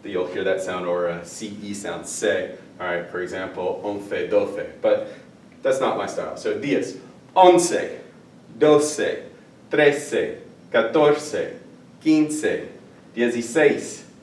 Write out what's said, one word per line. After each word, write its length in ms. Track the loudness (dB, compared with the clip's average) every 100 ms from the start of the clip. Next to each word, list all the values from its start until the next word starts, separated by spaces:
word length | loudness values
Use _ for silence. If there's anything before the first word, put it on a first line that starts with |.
you'll 240 | -6 -4 -4
hear 160 | -2
that 180 | -2 -2
sound, 240 | -2 -6
or 220 | -4 -2 -2
a 180 | -4
C 320 | -10 -12 -12 -12
E 120 | -10
sound, 320 | -10 -8 -10 -10
se. 480 | -4 0 0 -2 -10 -18 -10
All 60 |
right, 240 | -6 -6 -6
for 120 | -8
example, 600 | -8 -6 -8 -4 -4 -4
once, 260 | -6 -6 -6 -6 2
doce. 360 | 2 2 -4 -10 -2
But 320 | 2 2 0 -12 -20 -20 -20 -4
that's 180 | -2 0
not 180 | 0 -2
my 80 |
style. 320 | -4 -6 -8 -6
So 220 | -4 -4
diez, 380 | 0 0 -2 -10 -16 -20 -6
once, 400 | 6 8 8 4 0 -4 -8 -16 -20 -20 -20 -20 2
doce, 680 | 6 6 4 -2 -4 -4 -10 -20 -20 -20 -6
trece, 720 | 4 4 4 -2 -4 -4 -6 -16 -20 -2
catorce, 800 | 0 2 4 4 4 -2 -6 -6 -8 -18 -20 -20 -6
quince, 680 | 2 4 4 0 -2 -2 -6 -16 -20 -20 -16
dieciséis 880 | -2 0 0 -2 4 4 4 -6 -14 -18 -20